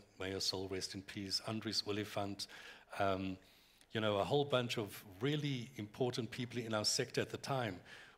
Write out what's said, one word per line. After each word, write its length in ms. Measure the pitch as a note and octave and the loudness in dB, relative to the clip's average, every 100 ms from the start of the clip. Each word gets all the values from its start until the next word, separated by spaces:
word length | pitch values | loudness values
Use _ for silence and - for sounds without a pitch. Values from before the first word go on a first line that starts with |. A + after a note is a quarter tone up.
| - - | -8 -6
may 140 | F#2+ | -4
her 80 | F#2+ | 0
soul 280 | - F#2 F#2+ | 0 0 -2
rest 260 | F#2+ - | -2 -4
in 80 | G2 | -6
peace, 380 | - G#2+ G2 - - | -8 -6 -2 -2 0
Andries 360 | A2 A2 G2 - | -2 0 -2 0
Oliphant, 600 | G#2 G#2 G#2 G2 G2 - - - - - - | 0 0 0 -2 -2 -8 -10 -16 -16 -8 2
um, 380 | G2 F#2+ F#2+ F#2+ - - - - - | 4 4 2 -4 -8 -20 -20 -20 -6
you 80 | A2+ | 0
know, 180 | G#2+ G2+ | 4 4
a 60 | |
whole 200 | F#2 C#3+ | 6 4
bunch 340 | C#3+ B2+ A#2+ B2 | 4 4 2 0
of 240 | G2+ - - - | -2 -6 -14 -2
really 500 | C3+ D3+ C#3+ B2+ A2 - | 0 2 0 -2 -4 -8
important 540 | G#2 - B2+ A#2+ A2+ | -6 0 0 2 -2
people 300 | - A#2+ A#2+ | -2 -4 -2
in 140 | A2+ | 0
our 100 | A2 | 2
sector 360 | G#2+ - B2 - | 4 2 2 0
at 100 | G2+ | 0
the 80 | - | -2
time 420 | - C3+ A2+ F2+ - - - | -2 0 0 -2 -10 -18 -18